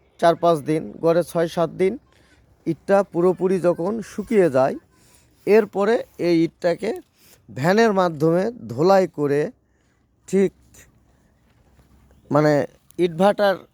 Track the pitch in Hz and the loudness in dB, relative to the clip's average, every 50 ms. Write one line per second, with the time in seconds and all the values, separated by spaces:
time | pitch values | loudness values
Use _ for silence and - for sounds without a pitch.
0 | _ _ _ - - 170 165 - 175 170 170 147 127 120 156 156 156 208 - - | _ _ _ -2 0 0 2 2 2 0 0 0 -2 -4 -4 -4 -6 -8 -10 -4
1 | - 165 165 175 160 - - 170 165 165 - 180 165 165 160 160 185 190 226 294 | -2 0 0 0 -2 -2 -2 -4 -4 -2 -2 -4 -4 -4 -2 -2 -2 -2 -2 -6
2 | _ _ _ _ _ _ _ _ _ _ _ _ - 170 156 - _ - 196 196 | _ _ _ _ _ _ _ _ _ _ _ _ -8 -8 -8 -6 _ 0 0 0
3 | 196 - - 165 175 185 175 - 175 185 190 180 151 175 170 165 165 196 220 226 | 0 0 -2 0 0 0 0 0 -2 -2 -2 0 0 0 -2 -2 -4 -6 -8 -8
4 | 196 - - - 196 - 233 202 180 160 127 131 131 147 220 311 - _ _ _ | -10 -12 -12 -12 -6 -2 2 2 2 4 4 2 2 0 0 -6 -12 _ _ _
5 | _ _ _ _ _ _ _ _ - - 202 220 214 - - 185 202 196 233 262 | _ _ _ _ _ _ _ _ 0 2 4 4 2 2 -2 -2 -2 0 0 -2
6 | - - _ - 160 175 170 165 165 165 - _ - 175 170 - 202 220 370 359 | -4 -8 _ -4 -2 0 2 2 0 0 -4 _ -4 -4 -4 -4 -4 -8 -8 -8
7 | - _ _ _ _ _ _ _ _ - 107 120 135 170 196 220 233 226 202 190 | -12 _ _ _ _ _ _ _ _ -16 -8 -2 0 2 2 4 2 2 2 2
8 | 180 175 160 139 151 160 165 180 190 233 247 - - 107 117 120 160 185 196 190 | 0 0 0 0 0 0 2 0 0 -4 -6 -10 -12 -10 -4 0 2 4 4 4
9 | 190 160 - - 147 139 143 147 147 143 - _ _ _ _ _ _ _ _ _ | 2 0 -2 -4 -2 -2 -2 -2 -4 -4 -8 _ _ _ _ _ _ _ _ _
10 | _ _ _ _ _ - - 196 196 175 - _ _ _ _ - - _ _ _ | _ _ _ _ _ -4 -2 0 0 0 -2 _ _ _ _ -20 -20 _ _ _
11 | _ _ _ _ _ _ _ _ _ _ _ _ _ _ _ _ _ _ _ _ | _ _ _ _ _ _ _ _ _ _ _ _ _ _ _ _ _ _ _ _
12 | _ _ _ _ _ - 139 147 151 151 147 143 - - _ _ _ _ _ - | _ _ _ _ _ -2 0 2 2 2 2 0 0 -4 _ _ _ _ _ -4
13 | 170 180 160 160 190 208 202 - 208 202 185 - - - | -4 -2 0 0 0 0 2 2 0 0 0 -2 -6 -16